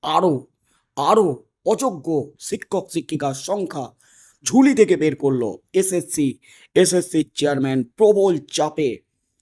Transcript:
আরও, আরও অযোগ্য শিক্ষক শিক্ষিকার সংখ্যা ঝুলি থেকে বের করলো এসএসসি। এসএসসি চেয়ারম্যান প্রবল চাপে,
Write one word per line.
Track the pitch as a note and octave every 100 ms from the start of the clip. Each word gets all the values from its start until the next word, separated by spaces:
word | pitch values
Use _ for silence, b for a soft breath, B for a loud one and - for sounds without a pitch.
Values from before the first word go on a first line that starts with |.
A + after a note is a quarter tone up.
আরও, | - D#3+ F3+ C3 - _ _ _ _ -
আরও | D3 A3 F3+ B2 _ _ F3+
অযোগ্য | A3 C4 E3 D#3+ D3+ A#2+ -
শিক্ষক | - - - F#3 F#3+
শিক্ষিকার | E3 - D3+ C#3+
সংখ্যা | C3+ - G3+ F3 D3 A#2 _ b b b b
ঝুলি | - B3+ C4+
থেকে | C4 G#3 D#3+
বের | D#3 C#3
করলো | C#3 C3 A2 - _
এসএসসি। | F#3 F#3 F3+ E3+ - C#3 - b b b
এসএসসি | - F3 F3+ F3 D#3 D3
চেয়ারম্যান | - D3 C#3 C3 C3
প্রবল | A#2+ - G#3+ G3 G3 D#3+
চাপে, | - - D3+ - C#3 - _ _ _ _